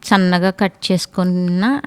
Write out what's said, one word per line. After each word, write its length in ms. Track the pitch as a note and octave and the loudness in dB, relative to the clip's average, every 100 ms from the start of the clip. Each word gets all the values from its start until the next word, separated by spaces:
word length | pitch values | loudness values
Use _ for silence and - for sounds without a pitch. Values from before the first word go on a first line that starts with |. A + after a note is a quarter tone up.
సన్నగా 460 | - G3 F#3 F3+ F#3 | 0 2 4 2 0
కట్ 420 | F#3 G3 - - | 0 -2 -2 -2
చేసుకున్న 880 | F#3 - - F3+ F3+ F3+ F3+ G#3+ C#4 | -2 -2 -4 -2 0 0 0 0 -2